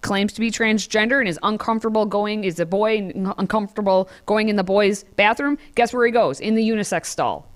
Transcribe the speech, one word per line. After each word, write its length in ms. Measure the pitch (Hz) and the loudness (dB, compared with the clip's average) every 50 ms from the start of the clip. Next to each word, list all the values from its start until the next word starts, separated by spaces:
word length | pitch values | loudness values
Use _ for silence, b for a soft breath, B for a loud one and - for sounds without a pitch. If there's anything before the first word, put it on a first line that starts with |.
claims 320 | - - 202 196 196 208 - | -2 -2 0 0 0 -2 -2
to 80 | - | -4
be 100 | 226 233 | -4 -4
transgender 680 | 214 - 226 220 220 214 - - - 214 214 233 269 277 | -2 0 0 2 2 0 -2 -2 0 0 2 2 2 0
and 100 | 240 190 | 0 0
is 100 | 160 - - | -4 -2 -2
uncomfortable 640 | 202 214 208 - - 226 220 208 226 214 220 208 | -4 -2 -2 -2 -2 -2 0 -2 0 0 0 0
going, 380 | 214 202 208 208 208 208 214 202 | 0 0 -2 -2 -2 -4 -2 -4
is 160 | 190 165 170 | -4 -2 -2
a 60 | 170 | -4
boy 320 | 160 190 196 214 220 220 | -2 0 0 2 2 0
and 300 | 214 202 180 - 196 190 | 0 -2 -4 -6 -4 -4
un-, 60 | 185 - | -4 -2
uncomfortable 720 | - 190 185 - 220 202 196 _ - 208 196 190 185 190 190 B B B | -4 -4 -2 -2 -2 -4 -4 _ -4 0 2 2 2 2 -2 B B B
going 240 | - 208 214 214 214 | 0 0 2 2 2
in 80 | 208 | 0
the 60 | 202 185 | 0 0
boys' 420 | 185 190 208 214 196 208 196 - - - | 2 2 4 4 4 2 -2 -8 -8 0
bathroom, 420 | - 202 208 233 - 285 285 294 B B B B | 2 4 4 4 2 0 -2 -2 B B B B
guess 180 | - 233 233 - | 0 0 0 2
where 120 | 247 233 | 2 2
he 60 | 240 | 4
goes? 300 | 226 233 208 143 135 - | 4 2 2 2 0 -4
In 140 | - 214 220 | -2 0 0
the 140 | 226 226 220 | 2 2 0
unisex 360 | 226 214 208 - 190 165 - | 0 -2 -2 -2 -4 -4 -4
stall. 420 | - - - 143 117 85 71 - - - | -6 -4 -2 -2 -2 -2 -6 -10 -18 -20